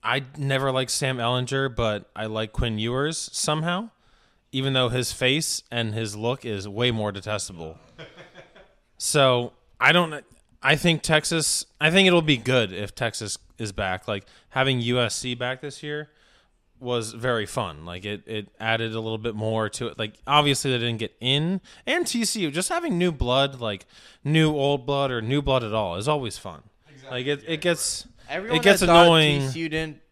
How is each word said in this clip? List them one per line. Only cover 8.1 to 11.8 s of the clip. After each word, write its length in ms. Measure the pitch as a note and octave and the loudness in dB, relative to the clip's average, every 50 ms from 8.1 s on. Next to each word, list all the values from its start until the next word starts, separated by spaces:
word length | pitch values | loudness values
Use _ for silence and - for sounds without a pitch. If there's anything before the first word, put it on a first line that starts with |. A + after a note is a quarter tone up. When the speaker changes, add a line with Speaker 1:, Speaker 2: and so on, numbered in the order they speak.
| - - F3+ - _ F3 - _ _ - - _ _ _ _ _ _ _ | -20 -20 -20 -20 _ -20 -20 _ _ -20 -20 _ _ _ _ _ _ _
Speaker 1:
So 520 | - - - D3+ C#3 C3 B2+ B2 A#2+ A#2+ _ _ _ _ _ _ | -6 0 2 4 4 4 4 2 0 -4 _ _ _ _ _ _
I 120 | A#2+ C3+ D#3+ | 4 6 6
don't. 320 | F3 F3 D#3+ D3+ D3 - _ - _ _ _ _ _ - | 6 4 2 -2 -10 -14 _ -20 _ _ _ _ _ 2
I 140 | C3 D3+ | 2 2
think 260 | D3+ - F3 E3 D3 - | 4 4 2 2 2 0
Texas. 640 | - D#3+ D#3 D3 - E3+ E3 D3 - - - - _ _ _ | 2 2 2 2 2 -2 0 0 0 -2 -4 -6 _ _ _